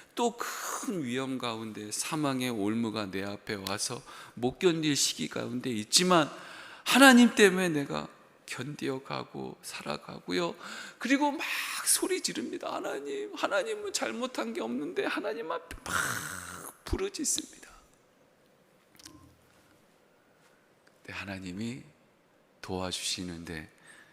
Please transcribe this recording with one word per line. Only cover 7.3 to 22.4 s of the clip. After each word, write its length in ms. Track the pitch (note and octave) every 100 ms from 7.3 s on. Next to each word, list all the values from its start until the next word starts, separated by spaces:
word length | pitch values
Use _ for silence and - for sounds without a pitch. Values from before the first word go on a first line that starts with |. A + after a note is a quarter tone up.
때문에 340 | - G3+ F#3 F3+
내가 400 | D3+ C#3 D#3 D3 - - - -
견디어가고 1120 | - B2 C#3+ C3 C3 - C#3 - - C2 -
살아가고요. 960 | - - - D3 - - - F3+ E3+ - - - - -
그리고 320 | A3+ C4+ D4
막 140 | C#4 - - - - -
소리 340 | - E4+ F4+
지릅니다. 520 | - - - - -
"하나님, 600 | - - - C#4+ - -
하나님은 580 | D#4 - C#5+ A4+ G#4+ G#4
잘못한 600 | - A#3+ A3+ A#3+ - A3+
게 80 | A3+
없는데." 440 | A3+ B3 D4 F#3
하나님 480 | - - F#4+ A4+ D#3+
앞에 240 | - - -
막 1000 | - - - - - F#2+ F2 F2+ - -
부르짖습니다. 840 | - - G4 - C#4 - - - - - - _ _ _ _ _ _ _ _ _ _ - - - - - _ - _ _ _ _ _ _ _ _ _ _ _ _ _ _
근데 160 | -
하나님이 720 | F#2+ F#2 F#2+ F#2 F2+ A#2 C3 D#3+ - _ _ _ _